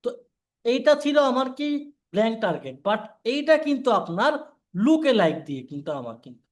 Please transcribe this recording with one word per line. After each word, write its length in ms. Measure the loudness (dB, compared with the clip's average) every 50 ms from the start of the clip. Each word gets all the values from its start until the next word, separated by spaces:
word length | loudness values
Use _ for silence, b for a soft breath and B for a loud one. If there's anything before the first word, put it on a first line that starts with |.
| _
তো 40 | -8 -8 -8 _ _ _ _ _ _ _ _ _
এইটা 280 | -2 0 2 4 4 4 4 2
ছিল 120 | 2 2 4 4 4
আমার 180 | 2 0 -2 -2 -4 -6
কি 100 | -4 -4 -4 -4 -6 -10 _ _ _ _
ব্ল্যাঙ্ক 240 | 0 0 0 0 0 -2 -2
টার্গেট, 320 | -2 -2 -4 -6 -12 -14 -6 _
but 140 | -2 -2 -2 -4 -12 -20 _ _ -4
এইটা 220 | -4 -2 2 4 2 4 4
কিন্তু 220 | 0 -2 0 2 2 2 2
আপনার 320 | 0 -2 -4 0 0 0 0 -2 -8 -14 _ _ _ _ _ 0 2
লুকে 280 | 4 4 4 4 2 4 4
লাইক 160 | 4 2 0 -2 -8 -10
দিয়ে 140 | -10 -10 -10 -12
কিন্তু 200 | -14 -12 -8 -8 -8 -8
আমার 160 | -8 -12 -14 -14 _
কিন্তু। 200 | -20 -20 _ _ _